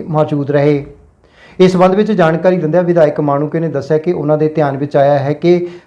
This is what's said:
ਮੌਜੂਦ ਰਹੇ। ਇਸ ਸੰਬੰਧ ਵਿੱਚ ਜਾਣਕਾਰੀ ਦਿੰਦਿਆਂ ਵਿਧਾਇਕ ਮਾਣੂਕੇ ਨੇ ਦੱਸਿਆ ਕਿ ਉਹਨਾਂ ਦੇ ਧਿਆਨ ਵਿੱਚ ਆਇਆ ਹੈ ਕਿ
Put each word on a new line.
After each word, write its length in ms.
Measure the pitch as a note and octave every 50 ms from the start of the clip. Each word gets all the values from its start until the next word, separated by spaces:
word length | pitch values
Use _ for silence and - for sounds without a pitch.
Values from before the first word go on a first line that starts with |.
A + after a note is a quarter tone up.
| - -
ਮੌਜੂਦ 420 | D3+ D#3 D3+ D3+ D#3 C#3+ C#3 C3
ਰਹੇ। 340 | C#3 D3 C#3 D3 D3 C#3+ C#3 - - - - _ _ _ _ _ _ _ - - - -
ਇਸ 140 | F#3 F#3 F3+
ਸੰਬੰਧ 220 | F3 F3+ F#3 F#3+
ਵਿੱਚ 180 | G3+ G#3+ G3+ G#3+
ਜਾਣਕਾਰੀ 440 | F#3 F3 D#3+ E3 E3+ E3+ F#3 F#3
ਦਿੰਦਿਆਂ 260 | F3+ D#3 D3+ D3+ F3 F3+
ਵਿਧਾਇਕ 380 | E3+ F3 E3+ D#3 D3+ D3+ -
ਮਾਣੂਕੇ 400 | D3+ D3 C#3+ C#3+ D3+ D3+ D3+ E3
ਨੇ 80 | E3 D#3+
ਦੱਸਿਆ 300 | C#3 C#3+ C3+ - D#3 D#3
ਕਿ 140 | D#3 F3 F3+
ਉਹਨਾਂ 260 | E3+ C#3+ D3 D3+ D3+
ਦੇ 100 | D#3 D#3
ਧਿਆਨ 280 | D#3 E3 D3+ C#3+ C3+
ਵਿੱਚ 200 | C3 C#3+ C#3+ -
ਆਇਆ 220 | D3 C#3 C#3+ C#3+ C#3
ਹੈ 140 | C3 C#3 D3
ਕਿ 340 | - - E3+ F3 F3 F3 - - - -